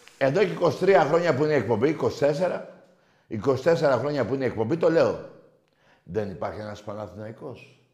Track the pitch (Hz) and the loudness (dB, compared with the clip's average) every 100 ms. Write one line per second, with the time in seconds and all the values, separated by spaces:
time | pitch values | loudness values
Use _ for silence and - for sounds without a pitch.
0 | - - 135 156 202 165 170 127 180 190 | -14 -2 0 2 0 2 0 2 4 4
1 | 143 165 175 131 151 147 107 113 139 160 | 6 2 2 2 2 0 2 2 2 0
2 | 120 - 143 151 175 - - - _ _ | -2 0 0 2 -2 -4 -10 -20 _ _
3 | _ _ - 107 98 127 170 165 151 123 | _ _ -12 -4 0 0 2 2 2 2
4 | 139 147 120 135 127 101 113 165 170 165 | 0 -2 -2 -2 -2 -2 -2 0 2 4
5 | 120 85 - - - _ _ _ _ _ | 2 0 -10 -20 -20 _ _ _ _ _
6 | - 95 101 95 104 87 107 104 - 104 | -8 -6 -6 -6 -8 -8 -12 -14 -12 -12
7 | 104 95 110 117 139 110 - _ _ | -12 -12 -14 -14 -16 -18 -20 _ _